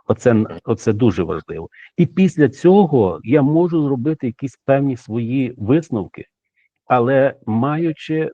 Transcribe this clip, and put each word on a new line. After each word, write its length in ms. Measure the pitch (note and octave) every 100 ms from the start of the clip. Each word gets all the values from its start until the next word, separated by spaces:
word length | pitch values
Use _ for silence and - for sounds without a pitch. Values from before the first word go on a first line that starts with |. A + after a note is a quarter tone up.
| -
Оце, 380 | A2 B2 A2 A2 D#2+
оце 300 | - A2 -
дуже 300 | G#2+ A#2+ F2
важливо. 460 | E2 D#2+ - D#2+ D#2+ _ - -
І 80 | F3
після 440 | - F#3+ - C#3
цього 680 | - F3 G3 F3+ C#3+ F#2+ D#2+
я 180 | A2 D3
можу 420 | C#3 D#3 F3 E3
зробити 440 | C#3+ C3+ C3+ D#3 B2+
якісь 320 | - C#3 - -
певні 320 | C3+ C#3 A#2+
свої 560 | - A2+ A#2 C3+ B2 -
висновки, 680 | G#2 D3+ D#3 A2+ E2+ - - _ _ _ _ _ -
але 500 | B2 A#2+ C3+ C3+ - -
маючи 880 | A2 C3+ D3+ E3+ D3+ - D#3 D#3